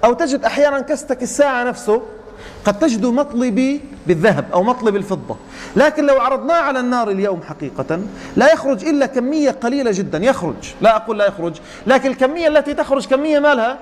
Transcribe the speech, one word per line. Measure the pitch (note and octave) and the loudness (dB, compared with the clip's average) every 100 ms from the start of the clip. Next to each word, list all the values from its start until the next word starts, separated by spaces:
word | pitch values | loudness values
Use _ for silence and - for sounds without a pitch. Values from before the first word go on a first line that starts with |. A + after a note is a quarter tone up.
أو | A3 | 4
تجد | A#3+ E4 C4+ A#3+ | 2 0 0 -2
أحيانا | A3+ D4 C#4 | 2 2 2
كستك | C4 D4+ - C4 | -2 -6 -4 -6
الساعة | B3 - C#4+ B3+ | -4 2 2 2
نفسه | B3 A#3 - A3 - - - - - - - | -2 -4 0 0 0 -16 -18 -18 -18 -6 -2
قد | G3+ | 2
تجده | D#4+ A3+ A#3+ | 2 2 0
مطلي | A#3+ C#4+ A#3 B3+ | 0 0 0 0
ب-، | G3+ C4 C#4+ - - - | 2 0 -2 -6 -16 0
بالذهب | E3+ G3+ D3 C3 | 2 4 2 0
أو | F3 | 0
مطلي | G3 B3 A3 | 2 0 0
بالفضة، | G3+ - F#3 A#2 A2 - - - - | 0 -2 -6 -6 -12 -12 -18 -4 2
لكن | C#4+ D4+ D4 | 2 4 2
لو | C4+ | 4
عرضناه | B3 C4 A#3 E4+ | 2 -2 0 0
على | D4 C4 | 0 -2
النار | B3 B3 A3+ | -2 -2 0
اليوم | G3 G3+ F3+ - | -2 -2 -4 -8
حقيقة | D3+ C#3 - C3+ E3 G#3 - - - | -10 -10 -8 -4 -4 -6 -12 -6 2
لا | B3+ | 4
يخرج | D#4+ C4+ B3 D4+ | 4 2 -2 0
إلا | D4 C4+ | 0 0
كمية | B3+ B3 D#4 C#4+ | -2 -2 0 0
قليلة | - A#3+ C#4 B3 | 0 -2 -2 0
جدا، | F#3+ F#3 D#3 | -2 -2 0
يخرج، | A3 C4 E3+ A2+ - - | 0 0 -2 -8 -12 0
لا | G3 A3 | 2 2
أقول | A3 G#3+ | 0 0
لا | G3+ | 0
يخرج، | F#3+ E3+ D#3 - - - | 0 -8 -8 -16 -12 2
لكن | C4 C4 | 2 2
الكمية | B3+ C4 D#4+ E4 | 0 0 2 2
التي | D4+ C#4+ | 2 0
تخرج | D4 D4+ C#4 A3 | -4 0 0 2
كمية | C4 D4+ D4 | 0 2 2
ما | D4 C4+ | 4 2
لها | A3+ C4+ | 0 -4